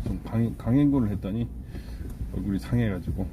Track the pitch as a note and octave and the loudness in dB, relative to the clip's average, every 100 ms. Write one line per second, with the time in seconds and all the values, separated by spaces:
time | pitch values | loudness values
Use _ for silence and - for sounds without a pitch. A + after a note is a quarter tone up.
0 | - G2+ - A2+ A#2 - - C3 D3 C#3 | -2 -4 -2 0 0 0 2 6 6 6
1 | G#2+ F#2+ G2 A2 A#2+ - - - - - | 2 0 -2 -2 -4 -6 -10 -10 -10 -8
2 | - - - - F#2+ F#2+ - A#2+ A2+ F#2 | -8 -6 -6 -4 0 -2 0 2 2 0
3 | - - F#2 | -4 -2 -4